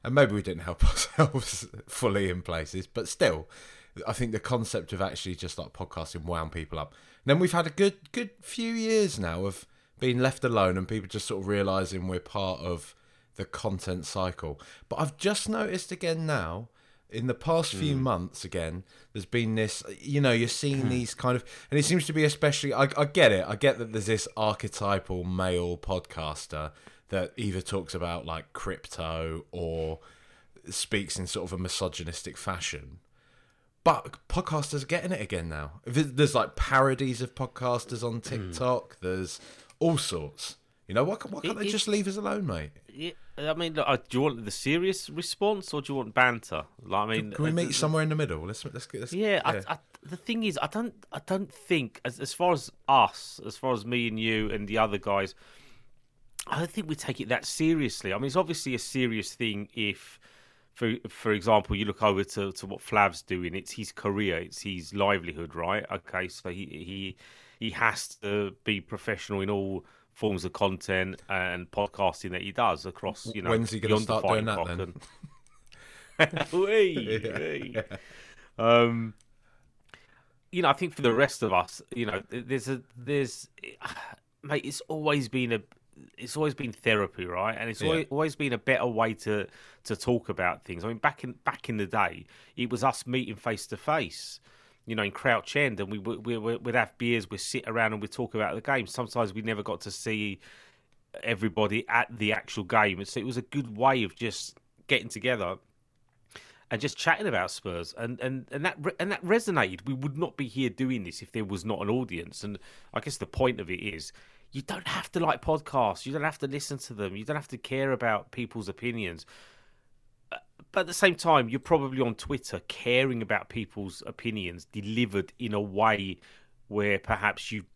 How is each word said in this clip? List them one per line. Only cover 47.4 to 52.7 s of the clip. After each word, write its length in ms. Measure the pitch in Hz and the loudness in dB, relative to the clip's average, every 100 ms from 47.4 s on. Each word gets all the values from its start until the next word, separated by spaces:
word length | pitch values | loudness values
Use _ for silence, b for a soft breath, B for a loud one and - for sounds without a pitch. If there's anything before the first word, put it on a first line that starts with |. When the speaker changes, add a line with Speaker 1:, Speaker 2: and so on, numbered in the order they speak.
Speaker 1:
we 60 | 156 | 0
Speaker 2:
uh, 40 | |
Speaker 1:
meet 120 | 165 175 | 0 0
Speaker 2:
the, 40 | |
Speaker 1:
somewhere 280 | - 156 156 | 2 2 2
in 60 | 156 | 2
the 60 | 156 | 0
middle? 280 | 139 78 87 | 0 -2 -6
Let's, 180 | 110 | -8
let's, 240 | - 123 - | -10 -12 -12
let's, 200 | - 120 | -10 -6
Speaker 2:
yeah, 280 | 180 214 190 - | -2 2 2 2
Speaker 1:
yeah. 80 | 104 95 | -2 -4
Speaker 2:
I, 60 | |
I, 40 | - _ - | -8 _ -20
the 140 | 143 175 | -14 -10
thing 260 | - 233 | -4 0
is, 140 | 214 147 | 0 0
I 60 | 147 | -2
don't, 280 | 214 233 - - | -2 -6 -8 -14
I 80 | 156 - | -14 -2
don't 260 | 190 196 | -2 -2
think, 480 | - - 165 120 - | -12 0 2 2 -6
as, 160 | 127 120 | -8 -6
as 120 | 135 | -8
far 180 | - 180 | 2 4
as 180 | 156 - | 4 0